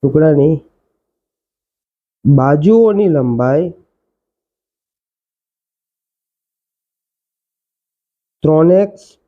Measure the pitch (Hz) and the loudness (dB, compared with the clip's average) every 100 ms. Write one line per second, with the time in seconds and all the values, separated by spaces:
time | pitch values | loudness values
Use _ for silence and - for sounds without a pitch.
0 | 139 147 156 147 143 156 _ _ _ _ | -2 0 0 2 0 -2 _ _ _ _
1 | _ _ _ _ _ _ _ _ _ _ | _ _ _ _ _ _ _ _ _ _
2 | _ _ - 143 131 147 160 226 226 202 | _ _ 0 0 2 0 2 2 2 0
3 | 202 151 127 117 123 143 175 175 _ _ | -2 -2 -4 -4 -2 -2 -4 -10 _ _
4 | _ _ _ _ _ _ _ _ _ _ | _ _ _ _ _ _ _ _ _ _
5 | _ _ _ _ _ _ _ _ _ _ | _ _ _ _ _ _ _ _ _ _
6 | _ _ _ _ _ _ _ _ _ _ | _ _ _ _ _ _ _ _ _ _
7 | _ _ _ _ _ _ _ _ _ _ | _ _ _ _ _ _ _ _ _ _
8 | _ _ _ _ 151 156 160 185 202 202 | _ _ _ _ -2 0 2 2 0 -8
9 | _ _ | _ _